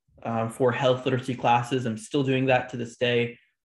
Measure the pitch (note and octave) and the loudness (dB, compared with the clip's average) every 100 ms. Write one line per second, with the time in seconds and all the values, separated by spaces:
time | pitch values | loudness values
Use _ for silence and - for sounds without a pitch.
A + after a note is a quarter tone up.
0 | _ _ A#2 A#2 A2+ - B2 A#2 C3 B2+ | _ _ -6 -2 -2 0 0 2 2 2
1 | C#3 B2+ C3 B2 B2 A#2+ B2 C3 A#2 G#2+ | 0 -2 -2 -2 2 2 2 -2 -2 -6
2 | - D3 C3+ C3 C3 B2+ - B2 A#2 - | -4 -2 0 2 2 2 0 -8 -10 -2
3 | A#2+ A#2+ A#2+ A#2+ _ _ _ | 0 0 -2 -6 _ _ _